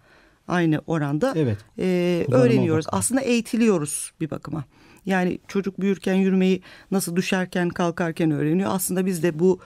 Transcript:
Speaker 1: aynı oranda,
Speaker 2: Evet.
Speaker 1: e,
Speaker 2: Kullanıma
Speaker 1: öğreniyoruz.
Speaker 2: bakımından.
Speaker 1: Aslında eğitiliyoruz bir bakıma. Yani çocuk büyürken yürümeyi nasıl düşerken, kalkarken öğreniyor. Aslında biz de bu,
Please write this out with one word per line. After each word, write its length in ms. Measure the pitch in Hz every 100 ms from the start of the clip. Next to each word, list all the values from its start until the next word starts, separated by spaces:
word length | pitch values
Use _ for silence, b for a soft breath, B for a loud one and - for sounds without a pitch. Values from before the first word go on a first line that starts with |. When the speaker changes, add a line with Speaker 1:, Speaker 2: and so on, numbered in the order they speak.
| b b b b -
Speaker 1:
aynı 340 | 180 165 151 -
oranda, 460 | 160 147 151 262 165
Speaker 2:
Evet. 220 | 131 101 - -
Speaker 1:
e, 440 | 185 180 175 175 -
Speaker 2:
Kullanıma 200 | - 247
Speaker 1:
öğreniyoruz. 400 | 214 175 156 156
Speaker 2:
bakımından. 140 | 196
Speaker 1:
Aslında 220 | 196 262
eğitiliyoruz 920 | 254 240 226 220 226 180 147 - - -
bir 80 | 156
bakıma. 340 | - - 147 - b b b -
Yani 340 | 185 180 - -
çocuk 340 | 196 190 185
büyürken 340 | 196 190 196 190
yürümeyi 460 | 190 190 185 185 B B B
nasıl 240 | 190 170 170
düşerken, 540 | 185 190 180 185 175
kalkarken 640 | - 175 170 170 160 160
öğreniyor. 380 | 143 151 175 196
Aslında 320 | 185 - 185 190
biz 180 | 180
de 160 | 175 156
bu, 200 | 185 180